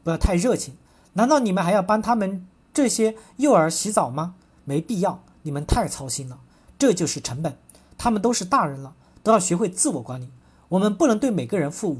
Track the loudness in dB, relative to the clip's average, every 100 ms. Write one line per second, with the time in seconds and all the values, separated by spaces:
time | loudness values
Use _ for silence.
0 | -6 0 0 2 2 0 -4 -14 _ _
1 | _ 0 4 4 2 0 2 2 2 0
2 | 2 0 -2 -6 -12 _ _ 0 0 2
3 | 0 -2 -14 -2 4 4 4 0 0 0
4 | 0 -4 -6 -10 _ _ -4 -4 -2 -2
5 | -2 -4 _ _ -8 -6 -2 0 0 -4
6 | -8 -8 -10 -16 -20 _ _ 0 2 2
7 | -2 -4 -8 -6 -6 -8 _ -20 _ -4
8 | -2 0 0 -2 0 0 0 -4 -14 -20
9 | _ -4 2 4 4 0 0 0 -2 -2
10 | -8 -12 -14 -18 _ _ -2 0 2 4
11 | 4 4 0 -2 -2 -2 -2 -4 -6